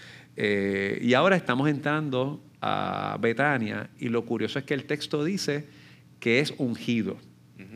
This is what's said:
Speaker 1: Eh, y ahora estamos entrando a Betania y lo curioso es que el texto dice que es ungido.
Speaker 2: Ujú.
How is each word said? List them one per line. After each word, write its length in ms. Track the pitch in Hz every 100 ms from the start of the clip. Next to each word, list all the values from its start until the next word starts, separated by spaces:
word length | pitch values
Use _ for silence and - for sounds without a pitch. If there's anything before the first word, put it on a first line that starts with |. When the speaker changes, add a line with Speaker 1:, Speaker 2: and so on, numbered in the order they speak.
| - - - -
Speaker 1:
Eh, 600 | 107 101 98 98 98 110
y 140 | 120
ahora 220 | 123 180 185
estamos 320 | - 127 147
entrando 720 | 143 147 151 151 127 135 151 - -
a 580 | 104 101 95 98 101 104
Betania 720 | 117 117 147 135 107 107 - -
y 80 | 123
lo 160 | 117
curioso 340 | 117 113 110 143
es 60 |
que 100 | -
el 100 | 143
texto 380 | - 147 - 151
dice 420 | 156 196 - 147 151 - - - - -
que 220 | 117 120
es 140 | 147 -
ungido. 540 | 127 107 - 117 95 - - - - -
Speaker 2:
Ujú. 100 | 95